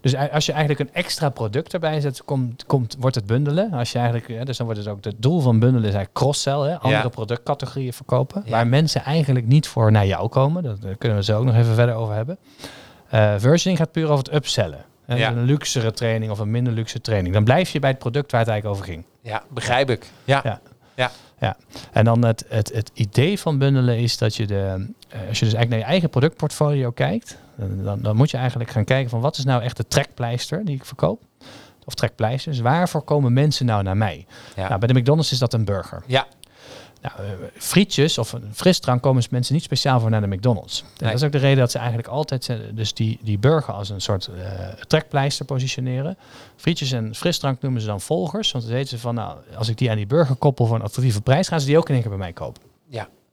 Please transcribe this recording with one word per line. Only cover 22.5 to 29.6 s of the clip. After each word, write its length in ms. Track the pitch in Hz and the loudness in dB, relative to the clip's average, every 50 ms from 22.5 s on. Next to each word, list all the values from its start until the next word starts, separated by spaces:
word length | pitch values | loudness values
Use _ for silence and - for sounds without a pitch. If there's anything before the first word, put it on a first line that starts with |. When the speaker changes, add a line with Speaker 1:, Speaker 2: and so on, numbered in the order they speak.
| - 110 107 - - | -2 -2 -2 -2 -4
Speaker 1:
het 180 | 110 110 - _ | -6 -6 -6 _
idee 460 | - 107 101 - - 135 175 208 - | -4 -4 0 2 2 2 2 0 0
van 180 | - 170 151 | -2 -2 0
bundelen 400 | 135 139 139 139 131 123 123 117 | 2 2 2 4 4 2 2 2
is 200 | 113 120 117 - | 2 0 -2 0
dat 180 | - - 107 - | 0 -2 -2 0
je 100 | - 113 | -2 -4
de, 380 | 101 101 98 98 95 95 92 98 113 - _ - _ | -2 -2 -2 -2 -2 -4 -4 -6 -8 -12 _ -20 _
eh, 100 | - 110 95 | -12 -12 -8
als 120 | - 110 - | -6 -2 0
je 60 | 120 | 2
dus 80 | 110 110 | 2 2
eigenlijk 160 | 107 120 120 | 2 2 0
naar 100 | 120 110 | 0 -2
je 60 | 107 | 0
eigen 240 | 123 175 190 170 156 | 0 0 0 0 2
productportfolio 840 | - 127 131 160 - - - 151 - - 151 147 147 139 127 120 | 2 2 2 2 0 -2 -6 -6 0 0 0 0 2 0 -2 -2
kijkt, 460 | 120 - 131 143 196 233 - - - - - - _ | -2 -2 -2 -2 -2 -4 -6 -10 -20 -20 -20 -20 _
dan, 280 | - 101 95 98 98 98 | -8 -6 -6 -4 -4 -4
dan, 180 | 101 101 104 | -4 -4 -2
dan 140 | 117 107 107 | 0 0 4
moet 140 | 110 143 151 | 4 4 2
je 60 | - | 2
eigenlijk 320 | 123 127 123 - 117 110 - | -2 -2 -2 -2 -4 -6 -2
gaan 140 | - 110 104 | -2 -2 2
kijken 260 | - 131 135 131 117 | 2 2 0 0 -2
van 100 | 120 113 | -2 -2
wat 160 | 120 151 - | -2 -2 -2
is 60 | - 131 | -2 0
nou 180 | 135 131 120 | 0 0 0